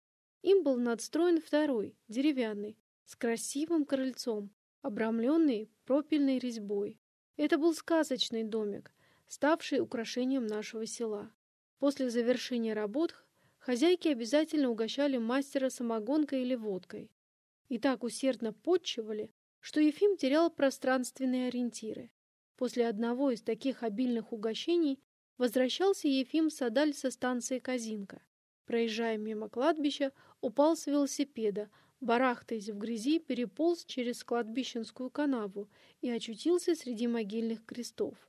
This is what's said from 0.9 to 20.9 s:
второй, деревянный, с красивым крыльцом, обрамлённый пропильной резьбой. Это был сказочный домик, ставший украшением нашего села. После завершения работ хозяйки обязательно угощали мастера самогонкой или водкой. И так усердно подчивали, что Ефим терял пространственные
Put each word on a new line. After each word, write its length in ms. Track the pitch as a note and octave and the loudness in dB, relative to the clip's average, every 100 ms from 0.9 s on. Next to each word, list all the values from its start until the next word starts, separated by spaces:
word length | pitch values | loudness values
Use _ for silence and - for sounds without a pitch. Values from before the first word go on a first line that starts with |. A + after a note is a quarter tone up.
| A3+ - D4+ F4 D#4+ | -2 -2 2 4 4
второй, 560 | D#4+ D4 D4+ A#3+ G3 - - | 2 2 2 0 -2 -10 -6
деревянный, 720 | A3 D4 C4 A3+ G#3 G#3 - _ _ | 0 2 2 -2 -4 -8 -12 _ _
с 120 | - - | -20 -4
красивым 680 | A#3 A#3 - C#4 D#4+ E4 | -2 -2 -4 -4 0 0
крыльцом, 640 | C#4+ C4+ C4 A#3+ - G#3+ G3+ - _ _ | 2 0 -2 -4 -4 -4 -6 -14 _ _
обрамлённый 880 | C#4 G#3 A3 A3+ A#3 E4 D#4 G#3+ A3 _ | -6 -2 0 2 4 4 4 2 -4 _
пропильной 540 | - C4+ D4 D#4 C4+ C4 | 0 0 2 2 4 2
резьбой. 640 | B3 A3+ G3+ G3+ G#3 A3 _ _ _ - | -2 -6 -4 -2 -4 -8 _ _ _ -2
Это 220 | D4 E4 | 2 4
был 160 | E4 | 4
сказочный 680 | D#4 - E4 D4+ B3+ - A3+ | 2 2 2 2 -2 -2 -2
домик, 480 | A3 A3 G#3 G3+ - _ _ _ _ | -4 -4 -4 -6 -12 _ _ _ _
ставший 540 | - C#4 E4 - C#4 | 0 2 2 0 -2
украшением 640 | - A#3 A3 B3 B3+ C4+ A3 | -2 -4 -4 -2 0 0 0
нашего 400 | G#3+ G#3 A3+ A3 | -4 -6 -8 -8
села. 460 | - A3+ G#3 G#3 _ _ _ _ _ | -6 -4 -4 -8 _ _ _ _ _
После 300 | C#4 C#4 B3+ | 0 2 0
завершения 680 | A#3 A#3 B3+ - B3 A3+ | 2 2 0 -2 -2 -2
работ 400 | G#3+ G#3+ B3 E4+ - _ _ _ _ | -2 -2 0 -2 -4 _ _ _ _
хозяйки 500 | - B3 D#4+ F4+ D#4+ | -4 4 4 4 2
обязательно 640 | B3+ A3+ D4 D#4 D4+ C4 | 0 2 2 2 2 2
угощали 480 | A3 A3+ C4 C#4+ C4 | 0 -2 0 0 2
мастера 500 | A3+ C4 C#4 C#4 C4 | 0 0 0 0 -2
самогонкой 720 | - A#3+ A3+ G#3+ D4+ C#4+ C4+ | -2 -2 -2 0 2 2 0
или 120 | B3+ | 0
водкой. 560 | B3+ G#3+ F#3 - G#3+ G#3+ _ _ _ _ _ - | -2 -4 -6 -8 -14 -16 _ _ _ _ _ -8
И 100 | A#3 | -2
так 240 | C#4 B3 | 0 0
усердно 520 | A#3+ - C4+ B3 A3+ | -4 -2 -2 -2 -6
подчивали, 760 | G#3+ D4+ F4+ - - A3 G#3+ A3 _ _ _ | -4 0 0 0 -8 -6 -8 -8 _ _ _
что 200 | - D4+ | -4 2
Ефим 360 | D4+ D4 G4+ F#4+ | 2 4 2 4
терял 320 | C4 D4 E4 | 2 4 2
пространственные 1000 | - C#4 - C4 | 2 0 2 0